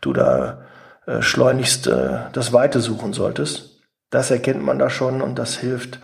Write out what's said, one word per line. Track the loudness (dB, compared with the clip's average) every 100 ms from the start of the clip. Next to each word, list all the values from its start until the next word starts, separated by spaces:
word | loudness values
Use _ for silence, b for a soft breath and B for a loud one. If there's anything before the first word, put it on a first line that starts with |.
du | -2
da, | 4 6 6 0 -6 B B B B -8
äh, | -2
schleunigst, | 0 4 4 4 0 -2 0
äh, | 0 0 -4 -8
das | -6 2
Weite | 4 4 2
suchen | -2 -4 -6
solltest. | -4 -4 -4 -6 -8 -14 _ _ _ _
Das | -2 2
erkennt | 0 0 -2
man | -2 0
da | -2
schon | 0 -2 -2
und | -4 -4
das | -6 -6
hilft | -6 -6 -8 -16